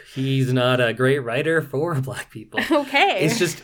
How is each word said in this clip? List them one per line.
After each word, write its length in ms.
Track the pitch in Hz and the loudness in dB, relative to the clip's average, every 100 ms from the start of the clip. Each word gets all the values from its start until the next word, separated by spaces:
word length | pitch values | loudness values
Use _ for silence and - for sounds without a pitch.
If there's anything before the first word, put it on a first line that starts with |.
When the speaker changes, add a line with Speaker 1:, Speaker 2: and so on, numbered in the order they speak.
| - 131 | -10 -4
Speaker 1:
he's 360 | 135 135 127 | 0 0 2
not 300 | 131 123 127 | 2 2 2
a 120 | 117 117 | 2 2
great 240 | 131 143 | 2 2
writer 420 | 117 123 156 165 | -2 -2 0 0
for 320 | 156 135 170 143 | 0 -2 -2 -2
<laughs> 60 | |
black 300 | 131 101 - | -4 -8 -12
people. 280 | 110 107 240 214 | -16 -10 -6 0
Speaker 2:
Okay. 480 | 302 277 285 392 233 | 0 2 2 2 2
Speaker 1:
It's 140 | 156 196 | 0 0
just, 240 | 175 - | -2 -2